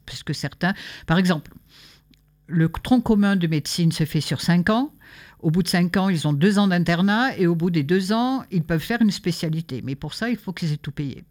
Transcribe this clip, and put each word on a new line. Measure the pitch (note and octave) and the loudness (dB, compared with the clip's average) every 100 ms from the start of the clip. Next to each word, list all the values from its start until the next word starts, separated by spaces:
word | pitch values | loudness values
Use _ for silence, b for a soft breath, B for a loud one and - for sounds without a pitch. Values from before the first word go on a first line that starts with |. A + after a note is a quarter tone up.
| - | -14
Puisque | - - D3 | -12 -8 -6
certains, | C#3 - F3+ G3+ B B - | -8 -2 -2 -2 B B 0
par | E3+ | 2
exemple, | F#3 D#3 - - b b b b _ _ _ _ - | 2 0 -4 -20 b b b b _ _ _ _ -4
le | E3 E3 | 0 0
tronc | - - B3+ | -2 0 2
commun | - G#3+ G3+ G3 | 4 4 4 2
de | E3+ | 0
médecine | D#3 - - E3 | -2 -2 0 0
se | - D#3 | 2 -2
fait | D#3 | -2
sur | - D3 | -2 -2
cinq | - F3 F3 | 2 2 2
ans. | A3+ C#4+ - B B B B | 0 -2 -8 B B B B
Au | E3 | -2
bout | E3+ | 0
de | F3+ | 0
cinq | F3+ F3 F#3+ | 0 2 2
ans, | F#3+ | 0
ils | E3+ D3+ | 0 0
ont | |
deux | C#3+ F#3+ G3+ | 2 4 4
ans | G3+ | 4
d'internat | F3 E3 F3 G3 G#3+ C4 - | 2 2 2 2 2 0 0
et | F3 | 0
au | E3+ | 2
bout | F3+ | 0
des | E3 | 0
deux | C#3 F#3 F#3+ | 2 0 0
ans, | A3+ B3 C4 - | 0 0 -2 -2
ils | F#3 | -4
peuvent | - E3 | 0 -2
faire | - A#3 | -2 0
une | G#3+ | 2
spécialité. | - F3+ E3+ D#3+ D#3+ E3 B2+ | 0 -4 -4 -4 -4 -6 -8
Mais | B2+ C#3 | -8 -8
pour | D3+ | -10
ça, | - A3+ | -6 -4
il | A3 | -4
faut | - | -8
qu'ils | E3+ E3 | -8 -6
aient | D3+ | -6
tout | - | -8
payé. | - C#3+ - - | -8 -8 -10 -18